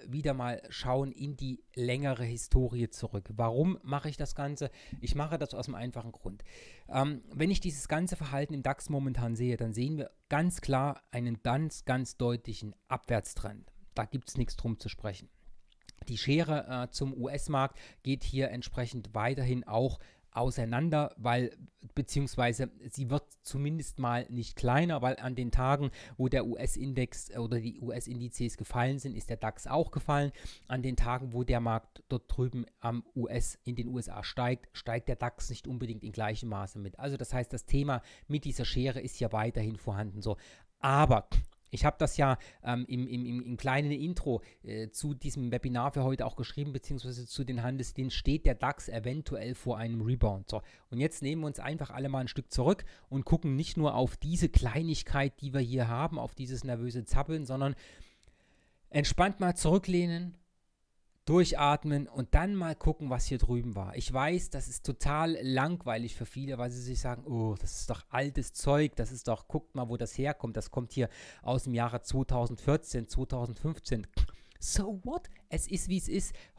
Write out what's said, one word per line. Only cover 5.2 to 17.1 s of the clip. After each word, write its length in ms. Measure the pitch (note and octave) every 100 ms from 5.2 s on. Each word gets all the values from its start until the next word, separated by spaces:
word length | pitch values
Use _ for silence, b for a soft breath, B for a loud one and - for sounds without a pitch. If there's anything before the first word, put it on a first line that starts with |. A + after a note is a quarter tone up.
| D3+ D#3+
das 160 | -
aus 120 | G2+ C#3+
einem 100 | F#2+
einfachen 360 | B2 A#2+ A2+
Grund. 320 | - F#2 G2+ B B B B B
Ähm, 340 | C3 C#3+ - -
wenn 180 | C#3 D#3
ich 100 | F#3
dieses 280 | F3+ C#3+ -
ganze 280 | D#3 F3+ F3
Verhalten 380 | C#3+ C#3 D3
im 80 | C#3+
dax 280 | C3 C#3 -
momentan 440 | C#3+ C3+ A#2+ A#2
sehe, 220 | A2+ B2 A#2+
dann 160 | A2+
sehen 240 | A2 C3+ D#3
wir 140 | - - _
ganz 320 | D3 F3+ -
klar 420 | - C3 C#3+ - _
einen 320 | B2 A#2+ A#2
ganz, 420 | B2+ C3+ D#3 -
ganz 320 | - B2+ B2+ -
deutlichen 580 | A#2+ A#2+ - - G#2 - _
Abwärtstrend. 840 | C3 - A2+ - - G#2 G#2 - - -
Da 100 | -
gibt's 320 | G#2 C3 - -
nichts 200 | A#2+ -
drum 220 | A#2 G#2+
zu 100 | -
sprechen. 420 | - G#2+ F#2+ - - - - - _ - - -
Die 100 | A#2
Schere, 480 | C3+ D3+ D#3 D3 -
äh, 220 | B2+ B2
zum 240 | - C3+